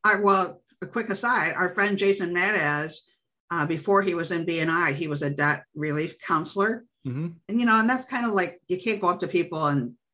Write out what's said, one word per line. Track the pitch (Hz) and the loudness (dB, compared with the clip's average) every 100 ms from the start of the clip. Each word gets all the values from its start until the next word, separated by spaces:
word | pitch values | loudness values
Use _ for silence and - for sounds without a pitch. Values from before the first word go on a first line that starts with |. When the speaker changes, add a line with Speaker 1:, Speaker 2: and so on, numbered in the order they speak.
Speaker 1:
I, | 208 202 | 0 4
well, | 202 190 180 - _ _ | 4 4 2 -6 _ _
a | 180 | -8
quick | 233 220 | -6 -4
aside, | - 240 247 160 | -4 0 0 0
our | - 180 | 0 -2
friend | 180 202 196 | 0 0 2
Jason | 196 196 175 | 2 2 0
Madaz, | 175 190 208 147 147 156 - - _ _ _ _ | 0 0 2 0 0 -4 -10 -18 _ _ _ _
uh, | 170 151 | -2 -2
before | 160 202 196 | -2 2 2
he | 190 | 2
was | 170 165 | -2 -2
in | 170 | -2
B | 165 165 | -2 0
and | 160 | 0
I, | 165 165 | 2 0
he | 139 160 | 0 -4
was | 143 | -2
a | 143 | -2
debt | 143 147 - - | 0 0 0 -6
relief | 151 151 147 165 - | -8 -4 -2 -4 -8
counselor. | - 160 170 196 208 233 - _ 135 | -2 -2 -2 -2 -2 -2 -8 _ -8
Speaker 2:
Mm-hmm. | 127 170 170 - | -6 -8 -10 -4
Speaker 1:
And, | 226 | 0
you | 240 | 4
know, | 220 | 4
and | 220 | 4
that's | 254 - | 0 -2
kind | 254 240 | -4 0
of | |
like, | 196 175 - _ | 2 0 -4 _
you | 180 | -4
can't | 226 202 | -2 0
go | 175 | 0
up | 180 | 0
to | 160 | 0
people | 175 165 160 151 | 0 0 0 2
and | 143 120 - _ | 2 -2 -8 _